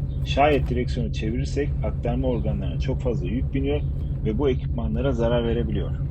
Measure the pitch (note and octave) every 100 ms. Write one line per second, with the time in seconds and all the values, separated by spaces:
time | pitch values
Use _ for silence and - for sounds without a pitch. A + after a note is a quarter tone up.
0 | - - - C3+ D3+ C#3 - A#2+ - -
1 | A2+ - - B2+ C#3+ C3+ D3 - A2 -
2 | - B2+ C3 A#2 A2 G#2 - - C#3 B2+
3 | B2+ A2 - B2+ C#3 C3+ C3+ D3 - -
4 | - - G#2+ G#2+ C#3+ C3 - - - A2
5 | C#3 A#2 A#2 A#2+ A#2 A#2 G#2+ - - -
6 | -